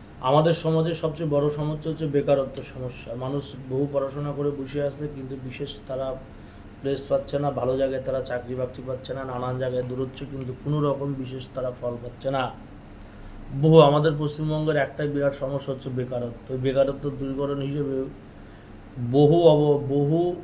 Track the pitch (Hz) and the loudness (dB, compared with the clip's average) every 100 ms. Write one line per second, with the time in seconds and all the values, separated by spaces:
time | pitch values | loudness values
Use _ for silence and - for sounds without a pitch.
0 | - - 127 147 165 160 160 160 165 160 | -20 -4 4 6 6 4 2 2 2 0
1 | 160 151 156 143 147 147 151 151 160 156 | -2 -2 0 2 2 0 -2 -4 -4 -4
2 | 156 143 147 139 - - 120 127 127 - | 0 2 4 2 2 -6 -12 -8 -8 -8
3 | - 120 131 143 139 127 131 131 143 139 | -10 -6 -4 -4 -6 -12 -4 -2 0 0
4 | 135 143 147 143 143 139 131 147 143 143 | 0 -2 -4 -2 -2 -2 -4 -2 -2 -4
5 | 147 139 131 135 127 - 139 - - 131 | -8 -8 -10 -10 -10 -8 -10 -10 -8 -6
6 | 131 127 - - - - - - 139 135 | -6 -8 -12 -18 -18 -18 -18 -8 -4 -2
7 | - 135 - 143 143 127 123 131 135 131 | 0 -2 0 -2 0 0 0 2 0 0
8 | 127 131 123 123 120 127 127 - 127 127 | -2 -4 -2 -6 -4 -4 -6 -6 -8 -8
9 | - 135 131 123 127 127 127 127 123 127 | -6 -8 -6 -4 -4 -2 -2 -2 -2 -4
10 | 131 - 139 135 123 123 139 151 147 139 | -4 -6 -10 -8 -8 -6 -2 2 2 0
11 | 143 135 127 131 127 131 127 123 123 120 | -2 -4 -6 -8 -8 -4 -4 -4 -6 -6
12 | 120 - 135 135 123 - - - - - | -8 -6 -2 0 -2 -6 -16 -16 -16 -16
13 | - - - - - 135 156 160 143 147 | -16 -16 -16 -14 -10 2 10 10 10 8
14 | 160 147 147 151 151 156 156 147 135 - | 4 2 -2 -4 -2 0 0 2 0 -2
15 | 147 143 139 139 135 139 - 135 135 127 | -2 0 0 0 -4 -4 -4 -6 -4 -4
16 | 123 123 120 - - 131 131 131 135 139 | -4 -4 -6 -8 -8 -2 2 4 4 2
17 | 143 127 135 135 143 139 139 147 135 135 | -6 -4 -4 -4 -2 -2 -2 -2 -2 -2
18 | 139 - - - - - - - - 131 | -4 -10 -18 -18 -20 -20 -20 -20 -14 -6
19 | 120 135 147 170 165 151 147 139 127 143 | 2 6 8 8 8 8 6 4 2 0
20 | 143 165 180 180 | 2 2 0 -4